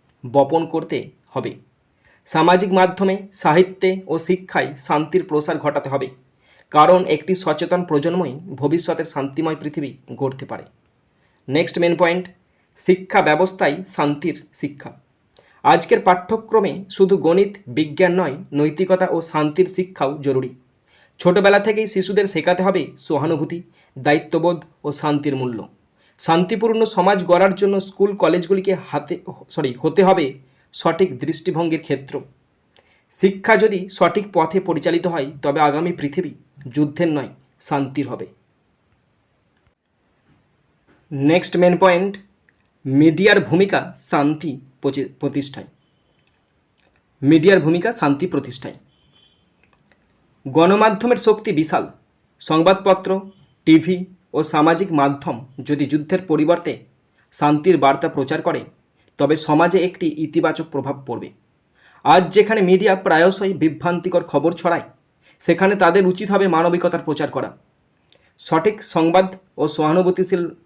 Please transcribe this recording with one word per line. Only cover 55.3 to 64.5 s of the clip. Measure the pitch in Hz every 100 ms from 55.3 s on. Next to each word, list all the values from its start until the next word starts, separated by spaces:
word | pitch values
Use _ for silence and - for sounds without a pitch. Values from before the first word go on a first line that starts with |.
| 120 - -
যদি | 139 147 143
যুদ্ধের | 151 147 185
পরিবর্তে | 180 151 151 170 160 113 - _ _ _ _
শান্তির | - 147 147 165 160
বার্তা | 135 139 151
প্রচার | 143 131 160
করে, | 175 139 - _ _ _ _ -
তবে | 143 156
সমাজে | - 151 175 185
একটি | 180 - 165 147
ইতিবাচক | 151 170 160 151 160
প্রভাব | 139 131 131 -
পড়বে। | 113 110 _ _ _ _ _ _ _
আজ | 135 170 170
যেখানে | 208 202 220
মিডিয়া | 180 185 208 190
প্রায়শই | 190 156 175 196 196
বিভ্রান্তিকর | 165 156 147 175 175 180 175
খবর | - 143 156